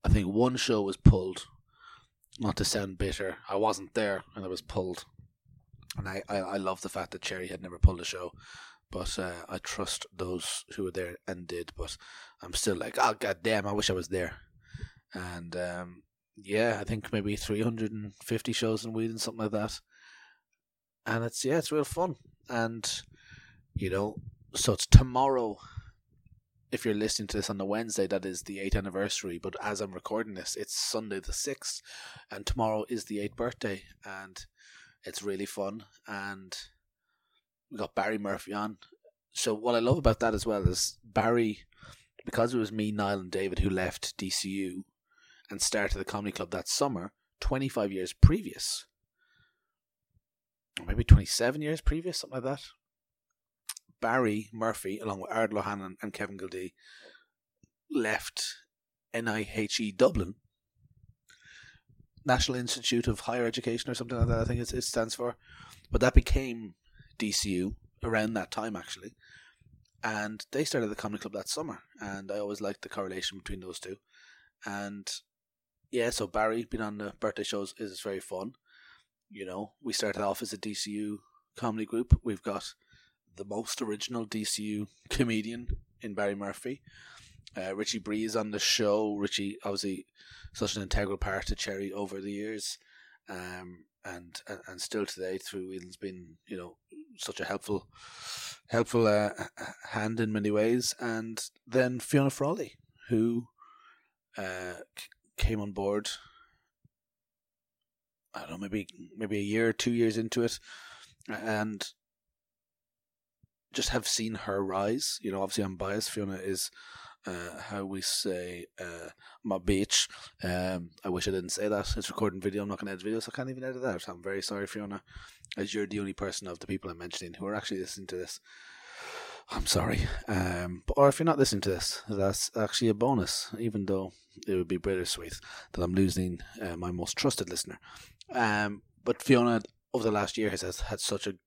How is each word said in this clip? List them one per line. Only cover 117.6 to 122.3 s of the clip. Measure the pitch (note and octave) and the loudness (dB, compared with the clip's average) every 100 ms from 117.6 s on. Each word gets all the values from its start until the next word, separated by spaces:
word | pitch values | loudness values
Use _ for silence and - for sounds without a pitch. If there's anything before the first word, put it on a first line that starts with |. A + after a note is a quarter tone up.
how | - G2+ | -8 -6
we | G2 G2 | -6 -4
say, | - - G#2 F2+ F2+ F2 E2+ - | -2 -2 0 -2 -6 -10 -14 -12
uh, | F2+ E2 E2 - - - | -12 -10 -14 -16 -20 -14
my | A2 F#2+ | -4 -2
bitch. | F2+ F#2+ G#2 - - - - _ | 2 2 4 2 2 -4 -18 _
Um, | F#2 F2+ F#2 F#2 E2+ - | -2 0 0 -2 -6 -8
I | F#2+ | -4
wish | F2+ G2+ | -2 0
I | |
didn't | F#2+ F2+ | -2 -2
say | - G#2 | -2 0
that. | G#2 G2 A2+ | 0 0 -2
It's | - | -4
recording | - G#2+ | -2 -2